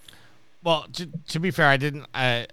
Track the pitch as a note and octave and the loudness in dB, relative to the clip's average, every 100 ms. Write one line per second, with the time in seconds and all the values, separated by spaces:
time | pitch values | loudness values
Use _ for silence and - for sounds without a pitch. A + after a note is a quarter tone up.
0 | - - - - - - E3+ D#3+ - B2 | -20 -20 -20 -20 -20 -6 -2 -2 -2 -10
1 | E3+ E3 - D#3+ F3+ D3 D3 C#3 D3 C#3+ | -10 -12 -6 -4 -2 4 4 4 0 -6
2 | - - B2+ A#2+ A#2 | -8 -2 0 0 -4